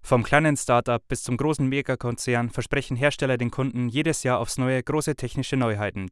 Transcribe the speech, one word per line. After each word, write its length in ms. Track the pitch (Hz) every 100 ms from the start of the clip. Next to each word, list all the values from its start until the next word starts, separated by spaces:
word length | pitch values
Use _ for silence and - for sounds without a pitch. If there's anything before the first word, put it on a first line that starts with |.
Vom 220 | - 127
kleinen 340 | 113 143 156 143
Start-up 460 | - 120 120 117 _
bis 160 | 127
zum 120 | - 120
großen 320 | 147 156 135
Megakonzern 800 | 139 135 127 123 113 - 120 120
versprechen 460 | - 127 139 127 123
Hersteller 400 | 143 - 139 127
den 140 | 120
Kunden 380 | - 135 123 123
jedes 340 | 120 156 156
Jahr 160 | 131 123
aufs 200 | 120 -
Neue 220 | 127 131
große 360 | 123 147 151 147
technische 400 | 123 - 127 135
Neuheiten, 500 | 120 104 104 101 92